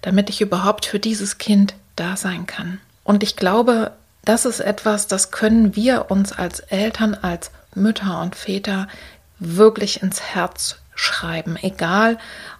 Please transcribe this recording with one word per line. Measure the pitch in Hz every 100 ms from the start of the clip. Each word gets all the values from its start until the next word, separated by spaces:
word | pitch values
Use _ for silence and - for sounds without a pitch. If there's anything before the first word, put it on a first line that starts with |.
damit | - 190 202
ich | -
überhaupt | 208 185 196 208 -
für | 202
dieses | 226 214 202 -
Kind | - 202 202 - _ -
da | 170 190
sein | 190 175 180
kann.“ | - 170 185 _ _
Und | - 202
ich | 208 -
glaube, | 185 214 240 226 220 - _ _ -
das | 226 247
ist | 226
etwas, | 196 202 220 208 -
das | 190 -
können | - 214 226 214 196
wir | 240 254 -
uns | 196 196
als | - 180 -
Eltern, | - 190 214 - 220
als | 208 185 170 - - _ -
Mütter | 208 214 196 165
und | 170 -
Väter | - 196 196 190 196 - - - _ _
wirklich | 170 170 220 214 202 -
ins | 190 -
Herz | - 190 180 - - - - -
schreiben. | - - 165 165 156 165
Egal, | 190 190 170 190 226 226 - - - -